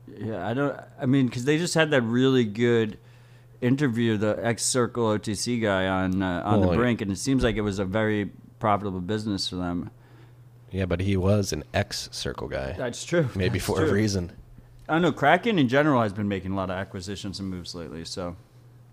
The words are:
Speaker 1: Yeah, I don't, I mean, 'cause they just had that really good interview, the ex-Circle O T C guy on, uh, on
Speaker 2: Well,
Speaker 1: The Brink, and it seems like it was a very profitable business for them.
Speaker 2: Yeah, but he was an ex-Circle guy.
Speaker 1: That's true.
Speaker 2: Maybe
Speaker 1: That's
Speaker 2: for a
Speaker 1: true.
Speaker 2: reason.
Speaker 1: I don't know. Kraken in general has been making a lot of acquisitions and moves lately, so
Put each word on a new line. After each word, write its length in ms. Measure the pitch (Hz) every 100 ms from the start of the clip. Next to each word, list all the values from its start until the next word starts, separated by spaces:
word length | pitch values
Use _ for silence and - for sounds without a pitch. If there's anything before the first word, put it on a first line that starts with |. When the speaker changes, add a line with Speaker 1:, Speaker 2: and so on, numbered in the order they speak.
| - -
Speaker 1:
Yeah, 280 | 110 104 92
I 80 |
don't, 240 | 123 143 - - -
I 60 | 131
mean, 220 | 139 127
'cause 160 | 120
they 120 | 123 156
just 160 | 175
had 160 | 160 156
that 100 | 143
really 420 | 113 120 131 131
good 540 | 113 101 120 117 110 - - - - - - -
interview, 560 | 123 135 147 113 117 107
the 220 | 107 104
ex-Circle 600 | 107 117 - 131 117 - 113
O 120 | 107
T 160 | 110
C 260 | 101 - 123
guy 260 | 110 95 95
on, 340 | 95 92 92
uh, 200 | 92 87
on 160 | - 104
Speaker 2:
Well, 100 | 92
Speaker 1:
The 60 | 87
Brink, 240 | 123 117
and 100 | 104
it 80 | 95
seems 240 | - 135
like 120 | 123 107
it 60 |
was 160 | 104 98
a 60 |
very 460 | 95 104 110 104 101 - - -
profitable 420 | 110 101 101 92
business 480 | 90 107 107 98 -
for 80 | 92
them. 340 | 87 90 - - - - - - - - -
Speaker 2:
Yeah, 140 | 95 92
but 140 | 87
he 160 | 95 98
was 360 | 92 104 98
an 100 | 76 -
ex-Circle 760 | 90 104 - - - - 62 -
guy. 240 | 69 -
Speaker 1:
That's 320 | - 127 113
true. 240 | - 170 143 95
Speaker 2:
Maybe 220 | 92 98
Speaker 1:
That's 60 | -
Speaker 2:
for 140 | 98
a 40 | -
Speaker 1:
true. 80 |
Speaker 2:
reason. 380 | 98 107 98 85 - - - - - -
Speaker 1:
I 60 |
don't 80 | 156
know. 100 | 175
Kraken 460 | - 143 180 226 202
in 100 | 127
general 340 | 131 151 131
has 100 | 110
been 160 | 98 101
making 240 | 98 92
a 40 | 98
lot 140 | 92
of 60 | 92
acquisitions 640 | 98 98 90 98 101 92
and 80 | 98
moves 260 | 92 85
lately, 300 | 90 80 76
so 320 | 82 - 87 87 - - - - -